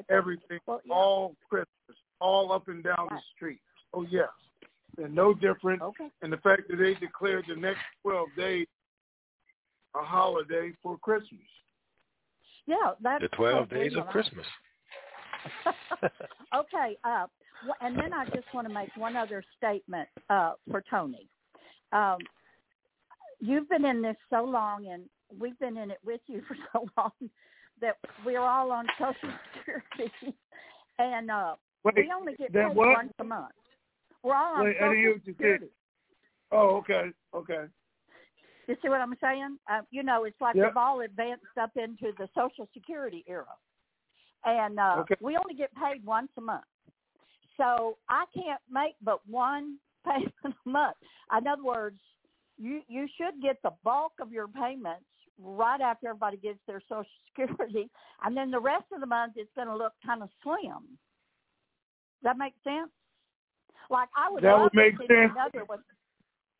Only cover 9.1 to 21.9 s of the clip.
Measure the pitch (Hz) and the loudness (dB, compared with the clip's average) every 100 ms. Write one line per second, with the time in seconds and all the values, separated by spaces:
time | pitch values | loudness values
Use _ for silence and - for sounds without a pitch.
9.1 | _ _ _ _ _ _ _ _ 143 151 | _ _ _ _ _ _ _ _ -8 -2
10.1 | 185 185 160 147 165 170 165 180 175 - | 2 2 2 -2 -4 -4 -8 -12 -8 -2
11.1 | 214 214 220 _ _ _ _ _ _ _ | -2 -2 -20 _ _ _ _ _ _ _
12.1 | _ _ _ _ - - 359 285 - 233 | _ _ _ _ -12 -2 0 0 0 -2
13.1 | 285 - - 113 131 127 127 139 147 160 | 0 -2 0 2 2 0 -2 -2 -2 -2
14.1 | 202 - 90 80 - _ _ - - - | -2 -2 -6 -16 -18 _ _ -20 -20 -20
15.1 | - - - - - 339 - - 339 175 | -20 -14 -12 -12 -4 -4 -4 -8 -4 -4
16.1 | - 160 - - 269 302 359 247 208 233 | -4 -18 -16 -4 -2 -2 -2 -4 -4 -2
17.1 | 262 - _ _ - 240 285 247 247 320 | -2 -4 _ _ -14 -8 -6 -4 -4 -4
18.1 | 339 254 254 - 254 226 208 196 220 226 | -4 -6 -8 -8 -8 -6 -8 -8 -8 -6
19.1 | 240 220 202 - - 226 202 - 175 175 | -4 -6 -8 -12 -4 -2 -2 -4 -8 -8
20.1 | - - 202 165 - - 196 - 208 147 | -10 0 2 2 -2 -6 -6 -2 -4 -4
21.1 | 120 - _ _ - - _ - | -8 -16 _ _ -20 -20 _ -2